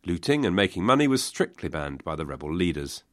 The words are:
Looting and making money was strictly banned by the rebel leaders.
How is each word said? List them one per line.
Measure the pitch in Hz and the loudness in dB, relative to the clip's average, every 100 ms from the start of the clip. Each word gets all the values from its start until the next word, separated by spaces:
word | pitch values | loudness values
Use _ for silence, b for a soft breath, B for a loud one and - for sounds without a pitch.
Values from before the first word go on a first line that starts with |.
| 87 | -2
Looting | 87 - 147 | -2 2 2
and | 120 92 | 2 2
making | 98 - | 2 2
money | 101 135 147 | 2 4 4
was | 131 | 2
strictly | - - 185 - 82 | 0 -2 -4 -2 -6
banned | 80 73 69 | -4 -6 -6
by | - 78 | -6 -4
the | 76 | -6
rebel | 71 73 | -6 -4
leaders. | 85 90 73 71 - _ | 0 0 0 -8 -10 _